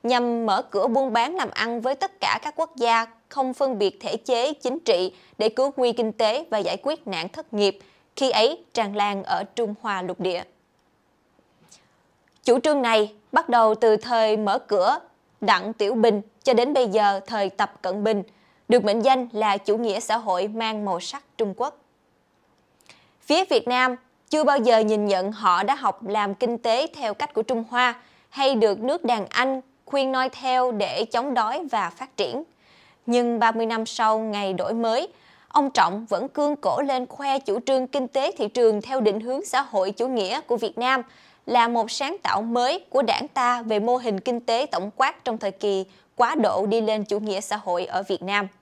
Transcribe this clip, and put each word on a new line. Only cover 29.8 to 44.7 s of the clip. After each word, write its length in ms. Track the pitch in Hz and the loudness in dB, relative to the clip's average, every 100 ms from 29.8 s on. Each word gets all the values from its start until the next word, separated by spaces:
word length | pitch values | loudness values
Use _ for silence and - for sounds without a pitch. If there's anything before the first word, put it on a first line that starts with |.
khuyên 280 | - 277 262 | -4 -2 0
noi 160 | 262 262 | 0 -2
theo 440 | - 262 254 254 | -4 -2 0 0
để 320 | 214 202 135 | 0 -2 -2
chống 300 | 233 240 277 | -2 -2 -2
đói 320 | 254 214 285 311 | -2 -2 -4 -4
và 200 | 220 180 | -4 -4
phát 260 | - 262 - | -8 -14 -4
triển. 260 | 170 269 330 _ _ _ _ _ - | -4 -4 -10 _ _ _ _ _ 0
Nhưng 320 | 240 240 233 | 2 2 2
ba 140 | 226 | 2
mươi 140 | 226 226 | 2 -2
năm 200 | 226 220 | -2 -6
sau 320 | - 220 220 | 0 2 2
ngày 340 | 220 202 196 | -2 -4 -4
đổi 220 | 185 180 | -4 -4
mới, 340 | 226 226 233 359 - _ _ _ | -2 0 -2 -4 -12 _ _ _
ông 220 | 294 277 | 0 2
Trọng 360 | 254 170 202 226 | 2 2 0 -4
vẫn 220 | 190 254 | -4 -4
cương 280 | - 294 294 | -2 -2 0
cổ 240 | 196 131 | -2 0
lên 260 | 277 254 247 | 0 -2 -4
khoe 320 | - 277 269 | -6 -4 -2
chủ 220 | - 208 | -2 -4
trương 260 | 240 262 254 | 0 0 0
kinh 220 | 285 254 | -4 -2
tế 240 | 269 285 302 | -2 -2 -2
thị 120 | 208 | -4
trường 340 | 247 233 208 | 4 4 2
theo 180 | 233 269 | -2 0
định 200 | 214 202 | 0 0
hướng 240 | 233 269 | -4 -6
xã 180 | 403 254 | -2 -4
hội 280 | 277 208 190 | -2 -2 -2
chủ 180 | 202 247 | -2 -2
nghĩa 320 | 247 190 269 | -2 -2 -4
của 160 | - 233 | -4 -4
Việt 220 | 226 - | -4 -4
Nam 240 | 247 262 233 - _ _ - | 0 0 -2 -20 _ _ 0
là 220 | 240 233 | 2 4
một 220 | 233 220 | 2 -2
sáng 260 | - 277 392 | -4 -6 -4
tạo 200 | - 196 | -2 -2
mới 420 | 226 240 247 359 - | 0 0 0 -2 -2
của 120 | 247 | 0
đảng 260 | 226 - 294 | 0 0 -2
ta 340 | - 247 247 | -2 0 0
về 160 | 226 214 | 0 0
mô 180 | 226 247 | 2 0
hình 240 | 233 190 | 0 -4
kinh 200 | 254 233 | -2 -4
tế 260 | 226 226 294 | -2 -2 0